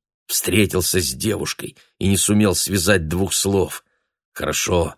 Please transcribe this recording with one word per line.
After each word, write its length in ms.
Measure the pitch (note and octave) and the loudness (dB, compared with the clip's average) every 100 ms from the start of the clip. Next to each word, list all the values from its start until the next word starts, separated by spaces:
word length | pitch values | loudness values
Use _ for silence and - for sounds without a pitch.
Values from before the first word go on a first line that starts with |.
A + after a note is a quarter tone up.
| _ _ - | _ _ -6
встретился 760 | - - F#2+ G2 F#2 F2 F#2+ | -4 0 2 2 2 0 0
с 120 | D2 | -2
девушкой 640 | B1+ A2 F#2+ - - - - _ - | -2 -2 -2 -4 -8 -12 -16 _ -4
и 100 | F#2+ | 0
не 80 | F#2+ | 2
сумел 380 | - G#2 G#2 | 2 4 4
связать 540 | F2+ - G2 E2+ F#2+ D#2 | 2 0 0 2 2 0
двух 240 | F2 F#2+ | -2 -2
слов. 500 | - G2 G2 F2 - - _ _ _ _ | 0 0 2 0 -4 -18 _ _ _ _
Хорошо, 640 | - D2+ D2+ - F2+ D#2+ | -8 -6 -4 0 0 0